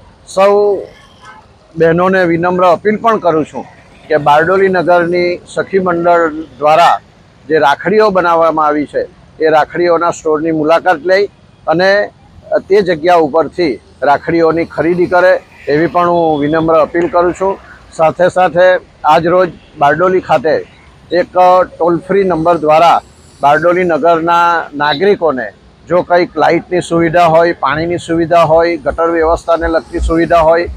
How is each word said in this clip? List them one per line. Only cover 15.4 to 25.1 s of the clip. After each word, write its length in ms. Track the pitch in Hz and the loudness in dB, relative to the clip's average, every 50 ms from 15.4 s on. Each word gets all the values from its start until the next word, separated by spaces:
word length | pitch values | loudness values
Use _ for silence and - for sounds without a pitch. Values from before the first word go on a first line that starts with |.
| - - - - - - | -4 -14 -20 -14 -6 -2
એવી 180 | 143 151 165 | -2 0 -2
પણ 200 | 165 165 175 175 | -2 -2 -2 0
હું 340 | 175 175 175 170 160 156 143 | 0 0 0 0 -2 -2 -2
વિનમ્ર 340 | 143 147 160 160 160 160 160 | -2 -2 -2 -2 0 2 2
અપીલ 340 | 160 147 135 - 175 170 165 | 2 0 0 -2 -4 -4 0
કરું 240 | - 175 175 180 | 0 0 0 0
છું. 260 | 160 - 190 196 196 - - - - - - - - | -2 -4 -4 -6 -6 -6 -12 -20 -20 -20 -20 -20 -4
સાથે 320 | - 160 156 143 - 175 180 | -2 -2 -2 0 0 -2 0
સાથે 500 | - 180 185 180 143 175 185 185 185 170 - - _ _ - | 0 0 -2 0 2 2 2 4 2 0 -4 -12 _ _ 0
આજ 220 | 147 156 170 160 | 2 2 2 2
રોજ 220 | 175 180 180 185 175 - - - - - 151 | 2 0 0 0 -2 -4 -14 -20 -20 -4 0
બારડોલી 420 | 147 143 151 156 180 185 190 185 | 0 0 2 2 0 0 0 -2
ખાતે 460 | - - 165 151 120 156 139 101 - - - - - - - - - - | 0 0 -2 0 0 -2 -2 -2 -4 -10 -20 -20 -20 -20 -20 -20 -12 -4
એક 140 | 156 175 170 - - 180 180 180 180 185 175 - - - | -2 -2 -2 -2 0 2 4 4 4 2 0 -2 -4 -4
ટોલ 200 | 160 175 170 156 | -2 -2 -2 -2
ફ્રી 260 | - - 185 196 196 | -4 -2 -2 -2 0
નંબર 320 | 185 170 160 160 175 175 | 0 -2 -2 0 0 0
દ્વારા 440 | 160 151 151 151 160 170 165 131 104 - - - - - - - - | 0 2 2 4 4 4 4 2 0 -2 -8 -20 -20 -20 -20 -10 -2
બારડોલી 440 | 139 143 147 156 160 175 170 180 185 | 0 2 2 2 2 0 0 0 0
નગરના 800 | 175 160 143 135 170 170 160 165 170 170 170 170 170 170 165 151 - 147 | -2 -2 0 2 0 0 0 0 0 0 2 2 0 0 -2 -6 -8 -6
નાગરિકોને 760 | 143 147 147 151 143 190 208 | -4 -4 -4 -2 0 0 0